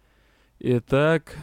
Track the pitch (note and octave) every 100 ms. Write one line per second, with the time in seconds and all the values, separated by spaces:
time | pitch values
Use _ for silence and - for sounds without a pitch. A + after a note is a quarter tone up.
0 | _ _ _ _ _ _ - B2 - C3
1 | D3+ E3 - -